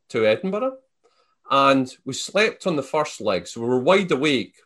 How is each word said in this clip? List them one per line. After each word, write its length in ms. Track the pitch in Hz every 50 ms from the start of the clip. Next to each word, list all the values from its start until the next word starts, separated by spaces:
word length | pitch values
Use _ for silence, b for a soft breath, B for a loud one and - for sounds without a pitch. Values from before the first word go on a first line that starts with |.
| _ _
to 160 | - 120 110
Edinburgh, 500 | 107 110 - - 190 190 214 262 269 262 - _ _ _ _ _ _ _ _ _ _ _ _ _ -
and 460 | 135 139 139 139 135 135 131 127 - _ -
we 100 | 135 131
slept 540 | - - - - 196 214 214 - - -
on 80 | 190 165
the 80 | 143 135
first 380 | - - 156 147 - - -
leg. 260 | 107 107 98 90 87
So 140 | - - 117
we 60 | 117
were 120 | 120 127 127
wide 320 | 127 151 190 202 196 170
awake 440 | 160 127 143 156 139 120 101 - _ _ _